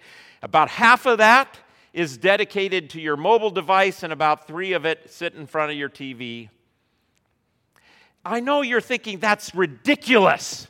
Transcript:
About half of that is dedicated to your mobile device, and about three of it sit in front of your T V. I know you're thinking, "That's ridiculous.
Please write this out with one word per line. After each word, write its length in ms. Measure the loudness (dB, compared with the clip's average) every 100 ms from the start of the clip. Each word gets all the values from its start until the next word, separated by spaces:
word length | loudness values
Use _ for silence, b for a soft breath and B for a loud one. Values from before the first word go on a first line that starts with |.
| B B B B
About 260 | -2 0 0
half 360 | 2 4 4 2
of 140 | 4
that 400 | 6 6 2 -8 _ b b
is 240 | -8 -6 -2
dedicated 720 | 0 2 0 -4 -4 -4 -8
to 100 | -10
your 160 | -6 -4
mobile 360 | 2 2 0
device, 500 | -4 0 2 2 -2
and 100 | -10
about 360 | -2 -2 -2 -6
three 260 | -10 -6
of 120 | -4 -4
it 260 | -6 -10
sit 240 | -12 -10 -10
in 100 | -8
front 260 | -4 -4
of 60 | -4
your 100 | -10
T 260 | -12 -16
V. 360 | -14 -14 -14 -18 _ _ _ _ _ _ _ _ _ _ _ _ _ b b b b -8
I 140 | -6
know 220 | -2 -2
you're 200 | 0 -2
thinking, 380 | -2 -6 -6 -4
"That's 340 | 0 0 -2
ridiculous. 1120 | -2 -2 -2 0 0 4 4 4 2 -4 -14